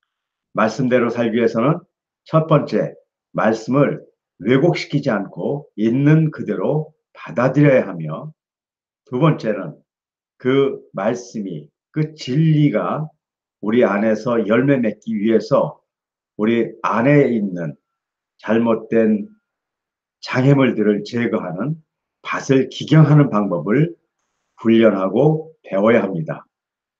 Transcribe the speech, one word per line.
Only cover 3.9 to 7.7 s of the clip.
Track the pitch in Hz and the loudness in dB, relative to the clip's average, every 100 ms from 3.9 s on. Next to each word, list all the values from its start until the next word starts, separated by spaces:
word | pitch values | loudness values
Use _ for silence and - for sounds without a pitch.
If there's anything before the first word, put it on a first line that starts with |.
| 82 - _ _ - | -2 -12 _ _ -8
왜곡시키지 | 92 135 170 160 - 147 135 | 0 2 2 0 -4 -4 -2
않고 | 104 95 85 101 143 - - | -4 -6 -8 -6 -6 -8 -4
있는 | 113 127 143 160 151 | -2 2 4 4 2
그대로 | - - 90 104 156 156 _ _ | -4 -6 -4 -2 -4 -6 _ _
받아들여야 | - - - 127 143 147 | -20 -10 -2 0 2 4